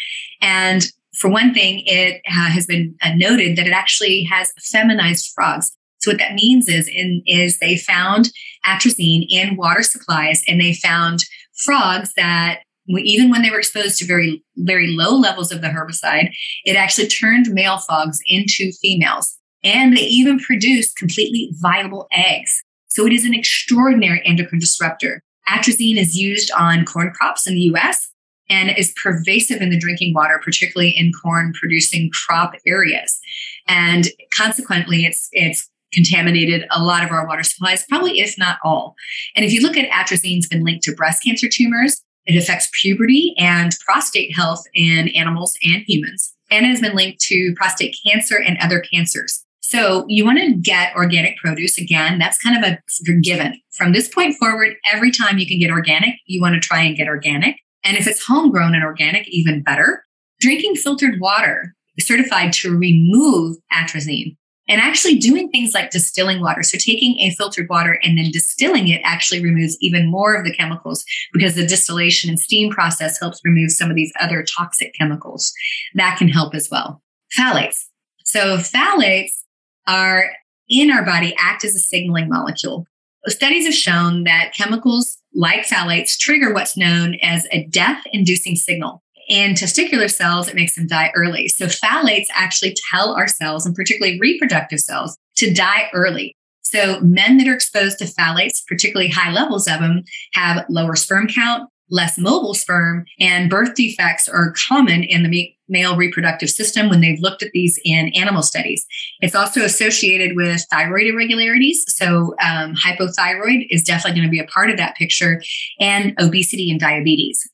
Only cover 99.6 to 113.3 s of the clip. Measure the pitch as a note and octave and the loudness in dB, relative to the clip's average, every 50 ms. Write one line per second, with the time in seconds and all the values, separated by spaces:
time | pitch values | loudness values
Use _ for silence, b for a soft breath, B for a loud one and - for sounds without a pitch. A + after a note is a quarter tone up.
99.6 | - F3 D#3+ D#3+ E3 E3 E3+ F3+ F3 B B B B B - F#3 F3+ F3 F3 F3 | -2 -2 0 0 0 0 0 0 -2 B B B B B -4 -2 0 0 -2 -2
100.6 | - - E3 E3+ E3 E3 D#3+ - - - F#3+ G3 G#3+ G#3+ - B3 A#3 A#3+ A#3+ A#3+ | -4 -4 -2 -2 -2 0 0 -2 0 0 0 0 0 0 0 0 0 0 -2 -4
101.6 | B3+ - _ _ _ _ F3 F3+ E3+ F3 - F3+ F3 G3 D4 F#4 C#4 G3+ G3 - | -6 -10 _ _ _ _ -2 -2 0 0 0 0 0 2 2 2 0 -2 -2 -2
102.6 | - - F3+ F3 E3+ E3+ E3+ F3 E3+ B B B F#3 F#3 F3+ F3+ F3+ E3+ F#3+ G3+ | -2 0 0 2 2 0 -2 -4 -6 B B B 0 0 2 2 2 2 2 2
103.6 | A#3 B3+ - - A#3+ A3+ - - F3+ E3+ D#3+ - - - - F3 - E3 E3 - | 2 0 0 0 0 0 0 -2 -2 -2 0 0 -2 0 0 0 0 0 0 -4
104.6 | - - C4 C#4+ C4 G3 E3+ F3 F3 - F3 E3+ E3+ E3 E3+ F3 F3 - _ _ | -2 0 4 4 4 4 4 2 2 2 2 2 2 2 2 0 -2 -4 _ _
105.6 | _ - F#3+ F3+ F3+ F3+ F3+ E3+ F3+ F3+ F3+ F3 E3+ E3 D#3+ - - C#3 - - | _ -4 -2 0 0 0 2 0 0 0 0 -2 -2 -2 -2 -2 -2 -2 -2 -2
106.6 | G#3+ G#3 - A3 G#3+ G#3 F#3 E3+ E3 E3 D#3 D#3 E3+ F#3+ F#3+ - G3+ - - F3+ | -2 -2 0 0 2 4 4 6 4 4 2 0 -2 -4 -4 -4 -8 -4 -2 0
107.6 | F3+ E3+ - - - E3+ D#3+ D#3+ D#3+ - - F3+ F#3 G3+ G3+ E3 D3+ - - - | 0 0 0 0 0 0 0 0 0 0 -2 -2 0 0 0 0 0 -2 -2 -4
108.6 | - - F#3+ G#3+ - B B B B B B B F#3+ F3+ - G3+ G3+ G#3 - B3+ | -6 -4 -6 -6 -6 B B B B B B B -2 0 0 0 0 2 0 0
109.6 | G#3+ G3 - - A3 A3 A3 - - F#3+ F#3+ F#3 F#3 F3+ F3+ F3 F3 F3 E3+ E3+ | 0 0 0 2 2 0 0 2 2 0 0 0 0 -2 0 0 0 0 0 -2
110.6 | - - F3 D3+ D#3+ E3+ F#3 G3 G#3+ A3+ A3 A3+ A3+ A3+ A#3 A3+ A3+ A3+ A#3 B3 | -2 -2 -2 0 0 0 0 0 0 0 0 -2 -2 -2 0 0 0 2 2 2
111.6 | C4 C#4+ F4 - - - - - F#3+ F3 F3 E3+ E3+ E3+ - - F#3 E3+ D#3+ D#3+ | 2 2 2 0 -2 -2 -2 -2 0 2 2 2 0 0 -2 -2 -2 -2 -2 -2
112.6 | D#3 D#3 E3 D#3+ - F3+ F3+ F3+ F#3+ F3+ F3 - F3+ F3+ | -4 -6 -4 -2 -2 -2 0 -2 -4 -4 -2 -2 -2 -2